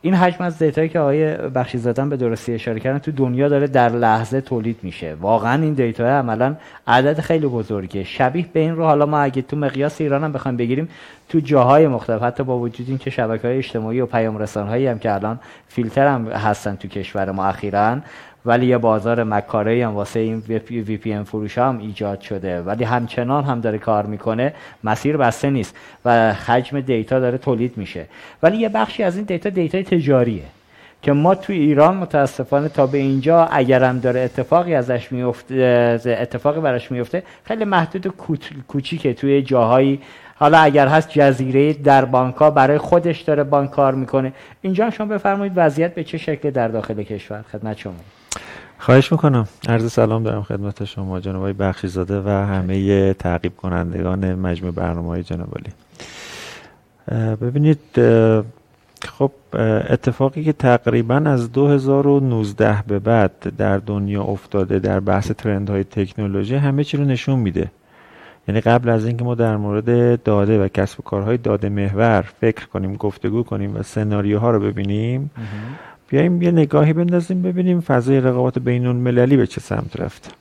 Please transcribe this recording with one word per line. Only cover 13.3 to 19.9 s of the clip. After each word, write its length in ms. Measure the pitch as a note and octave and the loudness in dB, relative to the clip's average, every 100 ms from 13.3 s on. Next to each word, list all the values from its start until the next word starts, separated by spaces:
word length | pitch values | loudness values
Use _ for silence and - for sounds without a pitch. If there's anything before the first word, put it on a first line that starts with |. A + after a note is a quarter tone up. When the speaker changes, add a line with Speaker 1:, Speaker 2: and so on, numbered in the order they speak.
| A2 A#2+ C3 | -2 -2 -4
Speaker 1:
اجتماعی 420 | C3 A#2 A2 A#2+ | -4 -6 -4 -4
و 60 | B2 | -2
پیام 320 | A#2+ A2+ G#2+ | -2 -2 -4
رسان‌هایی 480 | G#2 G#2+ G2+ A#2 C3+ | -6 -4 -4 -2 -2
هم 120 | A2+ | -2
که 160 | A#2 | -2
الان 260 | G2+ G#2 A#2+ - - _ | -2 -4 -8 -12 -20 _
فیلتر 400 | - A#2 C3+ C#3 | -6 -2 2 2
هم 180 | C3+ A2+ | 2 -4
هستن 480 | G2 G#2+ G#2 G#2+ G2 | -2 -2 -2 -4 -8
تو 120 | F#2+ | -10
کشور 420 | G2+ F#2 G2+ F#2+ | -10 -8 -6 -4
ما 140 | F#2+ | -2
اخیراً، 520 | F#2+ F#2+ G2+ G2+ G#2+ B2 - - - _ | -4 -4 -4 0 0 0 -8 -20 -20 _
ولی 220 | A#2+ A#2+ B2+ | 0 2 4
یه 120 | B2 | 2
بازار 460 | A2+ A2 A2 A#2 | 2 2 0 -2
مکاره‌ای 580 | A2+ G#2 - A2+ G#2+ A#2 | 0 -2 -2 -2 0 0
هم 120 | A#2 | -2